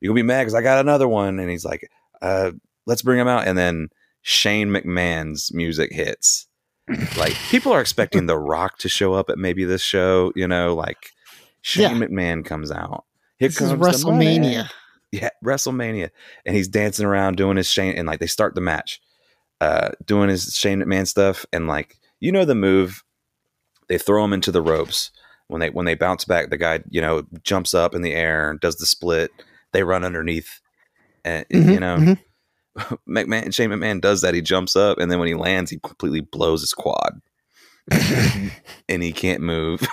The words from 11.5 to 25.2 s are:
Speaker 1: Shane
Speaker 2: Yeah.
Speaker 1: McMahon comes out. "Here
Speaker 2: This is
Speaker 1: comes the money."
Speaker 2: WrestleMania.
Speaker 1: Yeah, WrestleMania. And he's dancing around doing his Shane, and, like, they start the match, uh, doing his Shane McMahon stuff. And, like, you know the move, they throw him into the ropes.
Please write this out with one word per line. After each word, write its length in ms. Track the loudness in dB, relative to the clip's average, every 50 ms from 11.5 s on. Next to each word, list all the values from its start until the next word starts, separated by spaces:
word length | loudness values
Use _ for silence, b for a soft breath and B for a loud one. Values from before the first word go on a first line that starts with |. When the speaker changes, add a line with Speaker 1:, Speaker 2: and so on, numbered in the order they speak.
| b b
Speaker 1:
Shane 400 | -8 -4 2 2 2 2 2 0
Speaker 2:
Yeah. 60 | -2
Speaker 1:
McMahon 360 | -2 -2 -2 -2 -2 -2 -4 -4
comes 280 | -6 -8 -8 -6 -8
out. 340 | -8 -8 -10 -10 -10 -12 -14 _ _ _ _ _ _
"Here 100 | _ 0 0
Speaker 2:
This 120 | 2 0
is 80 | 0 0
Speaker 1:
comes 340 | 2 2 2 2 2 2 2
the 80 | 2
money." 280 | 4 4 4 4 4 4
Speaker 2:
WrestleMania. 300 | 2 2 0 -2 -4 -8 B B B B B B _ _ -8
Speaker 1:
Yeah, 160 | -6 -6 -6 -8 _ -4
WrestleMania. 640 | -2 -2 -2 -2 -4 -4 -4 -4 -4 -4 -4 -6 -8 b b b b b b b
And 100 | 0 0
he's 100 | 0 0
dancing 380 | 2 0 0 0 0 0 0 0
around 320 | 2 2 2 2 2 2
doing 180 | 2 2 2 2
his 140 | 2 0 0
Shane, 220 | 0 0 0 0 -2
and, 100 | -2 -4
like, 120 | -4 -4 -4
they 80 | -4
start 260 | -6 0 0 0 0 0
the 60 | -2
match, 380 | -2 0 -2 -2 -4 -8 -14 -14 _ _ _ _ _ _ _ _ _ _ _ _
uh, 300 | 0 2 2 2 0 -2 -6 -10 -4
doing 220 | 0 2 2 4
his 260 | 2 2 0 -4 -6 -4
Shane 220 | -2 0 0 0 0
McMahon 260 | 0 0 0 0 0
stuff. 380 | 0 2 4 4 4 2 -2 -8 -6 -6
And, 140 | -4 -2
like, 280 | -2 -4 -4 -6 -8 _ _ _ _ _ _
you 120 | -2 0 2
know 100 | 2 2
the 100 | 4 2
move, 480 | 4 4 4 4 4 2 2 -4 -14 _ _ _ _ _ _ _ _ _ _ _ _ _ _ _ _ _
they 120 | _ -4 -2
throw 260 | 2 2 2 4 4
him 80 | 2 0
into 180 | 0 -2 0
the 120 | 0 2 2
ropes. 480 | 2 2 0 0 -2 -4 -6 -6 -8 b b